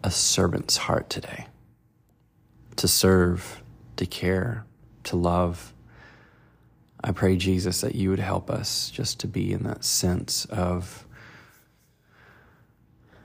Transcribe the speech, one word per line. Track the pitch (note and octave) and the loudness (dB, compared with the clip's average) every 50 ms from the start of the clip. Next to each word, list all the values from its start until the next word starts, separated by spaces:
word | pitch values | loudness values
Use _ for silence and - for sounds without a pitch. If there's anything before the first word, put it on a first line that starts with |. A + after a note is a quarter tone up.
| - | -2
a | G2 | -2
servant's | F2+ - - - - - F#2 F2 D#2+ - - - - | 0 2 2 2 4 4 4 4 2 0 0 0 0
heart | - - - - - - - | 0 0 0 0 0 0 -4
today, | - - - - - - - - - - - - _ _ _ _ _ _ _ _ _ _ _ _ _ _ _ _ _ - - - - | -8 -10 -8 -10 -12 -12 -14 -16 -18 -20 -20 -20 _ _ _ _ _ _ _ _ _ _ _ _ _ _ _ _ _ -20 -20 -14 -6
to | - - | -2 0
serve, | F2 - - - F#2+ F#2+ F#2 F2 F2 F2+ F2+ - - - - - - - - - - - | 2 2 4 6 6 6 6 6 4 2 -2 -4 -10 -14 -16 -18 -20 -20 -20 -20 -12 -8
to | - F#2 | -6 -6
care, | F2 - - - F2+ F#2 F#2 G2 A#2 A2+ A2+ A2 - - _ - - - - - | -6 -6 -4 -2 0 0 0 0 -2 -4 -6 -8 -14 -20 _ -20 -20 -20 -14 -8
to | - - | -4 -2
love. | F2+ F2 F2 F2 F2+ F2+ F2 E2+ E2+ - - - - - - - - - - - - - - _ _ - _ _ _ _ _ _ _ _ _ _ - - | 0 2 2 2 2 2 0 -2 -6 -10 -16 -20 -20 -20 -20 -20 -20 -20 -20 -20 -20 -20 -20 _ _ -20 _ _ _ _ _ _ _ _ _ _ -8 -4
I | - | -4
pray, | F2+ - - F#2+ F#2 | -2 2 4 4 4
Jesus, | F2+ F2+ F#2+ F#2+ F2+ F2+ F#2 F2+ - | 4 4 2 2 2 2 0 0 0
that | - - - | -2 -2 0
you | - F#2+ F#2+ | 0 2 2
would | F#2+ F#2+ | 2 0
help | F#2+ F#2 F#2+ F#2 - - | 0 0 -2 -2 -2 -2
us | - - - - - - - - | -4 -4 -2 -2 -4 -4 -4 -6
just | - - A#2 - - - | -6 -4 -4 -4 -4 -6
to | - | -6
be | G2+ G2 G2 F#2+ F#2+ G2 | -6 -4 -2 -2 0 -2
in | F#2+ - | -2 -2
that | - - - - | -4 -6 -4 -2
sense | - - - - F2+ F2+ E2+ - - - - - | -2 0 2 2 2 0 0 -2 -4 -4 -4 -4
of | - - G2+ F2+ F2+ F2+ F2 F2+ - - - - - - - - - - - - - - - _ _ _ _ _ _ _ _ _ _ _ _ - - - - - - _ _ _ _ _ _ _ _ _ _ _ _ - - - | -4 -2 -2 0 0 0 -2 -4 -8 -14 -18 -20 -20 -20 -20 -20 -20 -20 -20 -20 -20 -20 -20 _ _ _ _ _ _ _ _ _ _ _ _ -20 -20 -20 -20 -20 -20 _ _ _ _ _ _ _ _ _ _ _ _ -20 -20 -20